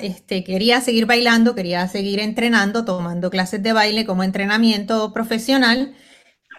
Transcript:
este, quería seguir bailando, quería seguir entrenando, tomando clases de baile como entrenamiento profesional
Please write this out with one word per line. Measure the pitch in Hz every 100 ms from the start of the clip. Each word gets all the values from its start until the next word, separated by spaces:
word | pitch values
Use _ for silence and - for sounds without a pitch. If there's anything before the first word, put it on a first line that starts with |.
este, | 202 185 - 190
quería | 185 190 226 240
seguir | 254 226 220
bailando, | 240 240 233 226 233
quería | 175 175 185
seguir | 202 196 202
entrenando, | 214 220 233 226 196 226 226
tomando | 180 170 175 180
clases | 185 185 208
de | 220
baile | 226 208 214 220
como | 185
entrenamiento | 190 190 196 214 226 208 202 226 214
profesional | 220 226 226 226 269 247 247 269 - _ _ _ _ _